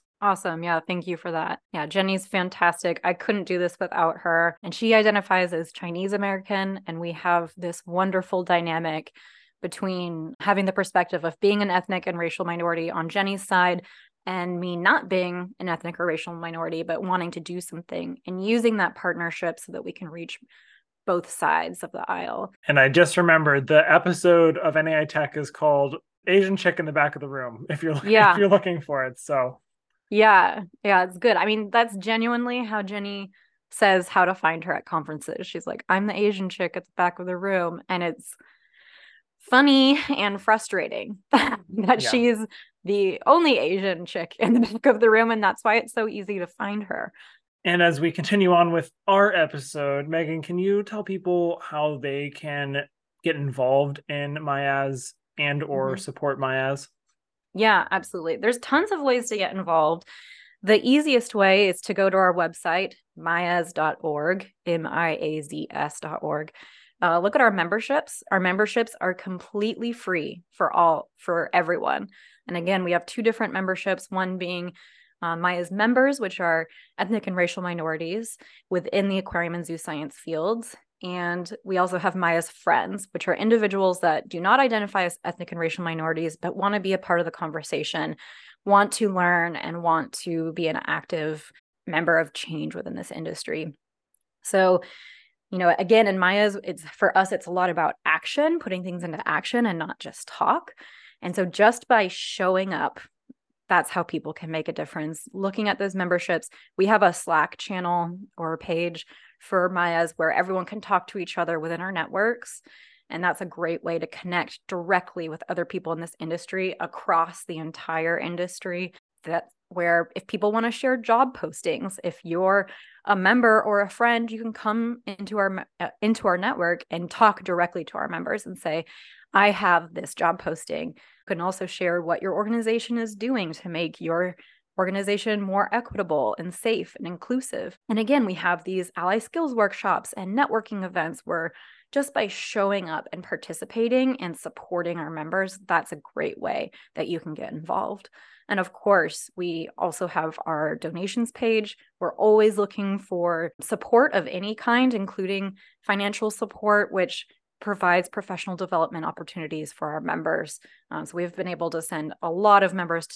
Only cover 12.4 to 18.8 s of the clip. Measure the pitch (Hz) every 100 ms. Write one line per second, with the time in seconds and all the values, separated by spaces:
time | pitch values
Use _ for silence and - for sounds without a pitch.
12.4 | 175 170 170 170 165 - 165 202 196 196
13.4 | 190 185 180 175 - - _ _ - 185
14.4 | 175 180 180 175 185 311 185 185 180 180
15.4 | 180 - 185 175 170 165 175 156 - 170
16.4 | 165 165 165 165 165 165 185 185 170 170
17.4 | 160 180 - 165 - 170 170 - - 185
18.4 | 196 233 233 214